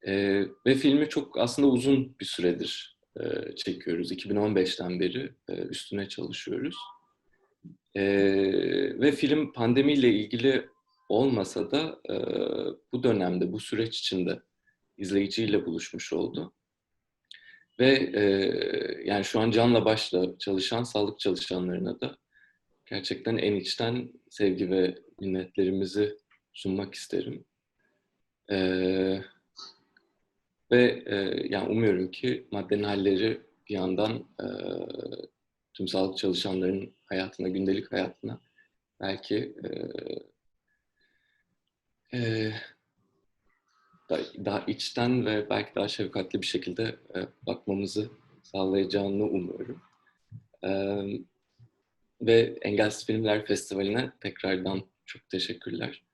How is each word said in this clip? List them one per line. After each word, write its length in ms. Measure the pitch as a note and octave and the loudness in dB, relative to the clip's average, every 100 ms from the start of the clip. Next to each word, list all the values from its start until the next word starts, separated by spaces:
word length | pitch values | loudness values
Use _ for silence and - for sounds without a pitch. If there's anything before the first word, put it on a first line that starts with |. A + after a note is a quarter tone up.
| F#2 | 0
E, 360 | G2 G2+ G2 F#2+ - A#2+ | 2 4 2 0 0 2
ve 80 | |
filmi 340 | C3+ D3 C#3+ D3 | 4 6 4 2
çok 300 | - C#3 - | -2 -4 -2
aslında 300 | B2 - C#3 | 0 4 4
uzun 480 | B2 C3+ C3+ C3 - | 4 4 2 2 -6
bir 40 | |
süredir, 720 | F#2 - F2 D2+ - - - _ _ - | -10 0 0 2 -4 -8 -12 _ _ -8
e, 340 | - - - - | -4 -4 -6 -8
çekiyoruz. 560 | - - - E2+ E2+ | -6 -6 -4 -4 -4
İki 180 | F#2 G2 | -6 -2
bin 60 | G2+ | 0
on 200 | G#2 G2 | 2 2
beşten 440 | F2+ - F2+ F2+ | 2 0 -4 0
beri, 320 | F#2 G#2 C3+ - - | 0 -2 -8 -12 -10
e, 40 | |
üstüne 560 | - - - - G2+ G2 | -8 -6 -8 -6 -6 -6
çalışıyoruz. 680 | - D#2+ - - - D3 - - - _ _ _ _ _ _ - - _ | -8 -8 -8 -6 -4 -4 -8 -16 -20 _ _ _ _ _ _ -20 -20 _
E, 80 | G2+ G2 G2+ G2 G2 G2 F#2+ F2 F2 - - | 0 4 6 6 4 4 2 2 0 0 2
ve 120 | C3+ | 2
film 400 | C#3 C#3+ D3+ C#3+ | 4 2 2 0
pandemiyle 560 | - A#2 B2 C#3 D3 B2 | 0 2 4 6 6 6
ilgili 600 | G#2 G#2 A#2+ C3 C3 - _ _ _ _ | 4 0 0 2 2 -2 _ _ _ _
olmasa 640 | G#2+ C3+ A#2 F#2 - - | 2 4 2 0 -2 -2
da, 300 | C#3+ D#3+ - - | 0 -2 -8 -6
e, 40 | - - - - - - - _ | -4 -2 -2 0 -2 -4 -8 _
bu 100 | - | 0
dönemde, 500 | C3 G#2 F2+ F2+ F2+ | 2 4 2 0 0
bu 80 | G#2 | -4
süreç 380 | - A2 A2 - | -6 -2 -2 -2
içinde 440 | - F#2+ F2 E2+ _ _ _ _ _ - | -2 0 -2 -4 _ _ _ _ _ -10
izleyiciyle 680 | G2 G2 G2 - A2 G2+ - | 0 2 2 0 2 2 0
buluşmuş 460 | E2 - F2+ - | -6 -6 -10 -4
oldu. 420 | D#2+ - - D#2 _ _ _ _ _ _ _ _ - - - _ _ | -2 -2 -4 -10 _ _ _ _ _ _ _ _ -20 -20 -20 _ _
Ve, 100 | B2+ C3+ C#3 | 6 6 4
e, 80 | G#2 G2+ G2 F#2+ E2 E2 - - - | 2 4 4 2 0 -2 -2 -4 -6
yani 200 | - G2+ | -2 0
şu 160 | F#2+ A#2 | 0 0
an 100 | A2+ | 2
canla 340 | A2+ A#2+ A#2 | 6 6 6
başla 540 | G#2+ A2 - F2+ F2+ - | 4 2 0 0 0 -2
çalışan 440 | - F#2+ F#2 A#2 | -4 -2 0 -2
sağlık 360 | A#2+ G#2+ G2+ - | -2 -2 -2 -2
çalışanlarına 840 | G2+ F2+ - F#2 F2+ F2+ F2+ - | -2 -2 -2 -2 -2 -2 -4 -4
da 160 | - - _ _ _ _ _ _ _ | -8 -10 _ _ _ _ _ _ _
gerçekten 500 | G2+ - - - A2+ | -8 -6 -4 -2 0
en 180 | G2+ | 2
içten 580 | G2+ F2+ - A#2 B2 B2 - _ | 0 -2 -4 -2 -2 -6 -14 _
sevgi 400 | - G#2 F#2 F#2+ | 0 0 2 0
ve 240 | F#2+ F#2 F#2 - - | 2 2 0 -16 -8
minnetlerimizi 960 | G2 F#2 F#2 - F#2+ F#2+ F#2+ G2 G#2 - _ _ _ | -4 -4 -4 0 0 2 -2 0 0 -2 _ _ _
sunmak 420 | - G2 F#2+ G2+ | -10 -4 -4 -4
isterim. 500 | - - F2 - C#2+ - _ _ _ _ _ _ _ _ _ - | -10 -6 -4 -4 -10 -16 _ _ _ _ _ _ _ _ _ -4
E, 80 | G2+ F#2 F#2 F#2 F#2+ F#2+ F#2+ G2 _ _ - - _ _ _ _ _ _ _ _ _ _ | 0 2 2 2 2 2 0 -6 _ _ -20 -20 _ _ _ _ _ _ _ _ _ _
ve, 320 | A#2+ B2 - - | 6 6 4 -2
e, 400 | G2+ F#2+ - - | -2 0 -2 -2
yani 200 | G2 F#2+ | -2 0
umuyorum 420 | G#2+ A2+ F#2 F#2 | 2 4 2 0
ki 360 | - B2+ B2 - | -4 -4 -4 -6
Maddenin 320 | G#2 F#2 G2+ | -8 -2 -2
Halleri 580 | G#2 G2+ G2 F#2+ A2 - - _ _ | 0 2 2 4 2 -2 -10 _ _
bir 60 | |
yandan, 540 | G2+ F#2 F#2 G#2+ A2+ - - | -2 0 0 0 -2 -8 -10
e, 60 | G1+ G1+ G1+ G1+ G1+ G1+ - - - _ _ _ _ | -8 -6 -6 -6 -8 -8 -10 -10 -14 _ _ _ _
tüm 160 | - F#2 | -8 -4
sağlık 300 | F#2+ F#2+ F#2+ | 0 0 0
çalışanlarının 760 | G2 F2 G2+ F#2 F#2 F#2+ G2 _ | -2 0 -2 0 0 0 -4 _
hayatına, 440 | _ F#2+ F#2 - F#2+ | _ -6 -6 -4 -4
gündelik 440 | F#2+ F#2+ F#2+ G2 | 0 0 0 -2
hayatına 480 | G2 F#2 - - - _ _ _ _ _ _ | -4 -4 -6 -10 -10 _ _ _ _ _ _
belki, 540 | G2 F#2 - G2+ - - | -6 -6 -4 -4 -4 -10
e, 40 | - - G1+ - - - - _ _ _ _ _ _ _ _ _ _ _ _ _ _ _ _ _ _ B2 | -10 -8 -8 -10 -10 -12 -12 _ _ _ _ _ _ _ _ _ _ _ _ _ _ _ _ _ _ -4
e, 340 | A#2 A2 A2 A2 - _ _ _ _ _ _ _ _ _ _ _ _ _ _ | -2 0 -2 -4 -12 _ _ _ _ _ _ _ _ _ _ _ _ _ _
da-, 340 | D#2 - - | -4 -4 -8
daha 160 | G#2 G#2 | -4 -4
içten 680 | - G#2+ - - A#2+ B2+ A2+ | -4 -6 -4 -2 0 2 0
ve 240 | G#2+ G#2 | -2 0
belki 240 | G#2 G#2+ | -2 -2
daha 140 | - G2+ | -2 -2
şefkatli 520 | - G2 G#2+ F#2 - | -2 -4 -4 -4 -4
bir 60 | - | -2
şekilde, 360 | - - F2+ A2 - _ F#2 | -4 -4 -4 -4 -6 _ -8
e, 100 | F#2+ _ | -8 _
bakmamızı 680 | - F#2+ - G2 G2 G#2+ A2 - _ _ | -8 -6 -2 -2 -2 -2 -4 -8 _ _
sağlayacağını 840 | - G2 F#2+ G2 F#2+ G2+ G2 G2 | -10 -2 2 2 2 0 0 0
umuyorum. 580 | G#2 F#2+ F2 - - D3+ _ _ _ _ _ - _ _ | 0 0 -4 -8 -10 -12 _ _ _ _ _ -20 _ _
E, 60 | F#2 G2 G2 G2+ G2 G2 - _ _ _ - _ _ _ _ _ | -2 -2 0 -2 -4 -6 -10 _ _ _ -20 _ _ _ _ _
ve 380 | A2 A2+ - - | 6 6 6 0
Engelsiz 440 | G2+ G#2 G#2+ G#2 - | -2 2 2 0 -2
Filmler 400 | A2 A2 G#2 G#2+ | 0 2 0 2
Festivali'ne 680 | G2+ - G2 G2 A2+ B2+ - | -2 -2 -2 0 0 -2 -6
tekrardan 600 | G2+ - G2 F#2+ F#2 F#2+ F#2+ _ - | -10 -4 -2 0 0 -4 -8 _ -20
çok 220 | - _ | -20 _
teşekkürler. 760 | F#2+ - - - - - - _ | -6 -4 -8 -8 -6 -8 -10 _